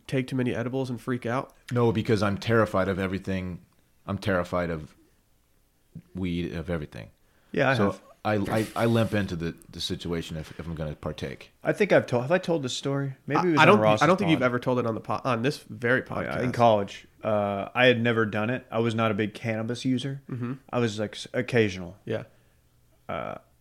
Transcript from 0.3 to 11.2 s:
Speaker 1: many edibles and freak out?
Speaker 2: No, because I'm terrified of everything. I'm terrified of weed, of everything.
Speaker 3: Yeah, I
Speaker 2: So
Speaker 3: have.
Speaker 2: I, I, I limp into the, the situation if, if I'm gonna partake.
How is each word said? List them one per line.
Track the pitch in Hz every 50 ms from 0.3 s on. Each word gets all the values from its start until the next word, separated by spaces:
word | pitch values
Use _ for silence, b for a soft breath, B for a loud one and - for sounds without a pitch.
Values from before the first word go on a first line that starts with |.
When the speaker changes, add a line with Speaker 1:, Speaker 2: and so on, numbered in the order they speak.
| 139
Speaker 1:
many | 127 123 123 87
edibles | 101 117 123 127 135 131 127
and | 123 110
freak | - 131 123 123 -
out? | 117 120 135 - - - _ _ -
Speaker 2:
No, | 120 120 120 117
because | 95 113 107 123 113 98 104
I'm | 101 98
terrified | 95 - 110 113 117 107 - - 95 95
of | 98 95 92
everything. | 95 92 98 90 - 98 95 92 92 92 87 85 - _ _ _ _ _ _ _ -
I'm | 98 101
terrified | 95 - 104 95 87 87 - 90 90 87 85
of | 82 78 73 - - _ _ _ _ _ _ _ _ _ _ _ _ _ _ _ _ _ _ _ - - - _ -
weed, | 90 95 90 85 87 85 - 58
of | 82 76 87
everything. | 87 80 73 - - 57 55 - _ _ _ _ _ _ _ _
Speaker 3:
Yeah, | - - 139 127
I | 135
Speaker 2:
So | 117 101 98
Speaker 3:
have. | 90 - - - - _ -
Speaker 2:
I, | 107 107
I, | 104 98 - 113 110 110 101 -
I | 87 117
limp | 117 113 113 110 95 107
into | 104 98 92 90
the, | 80 85 82 - - - -
the | - 85
situation | - - 90 76 - 85 85 82 80 - 85
if, | 78 78 - - -
if | 78
I'm | 85 82
gonna | 78 78 76 73
partake. | - - 78 76 -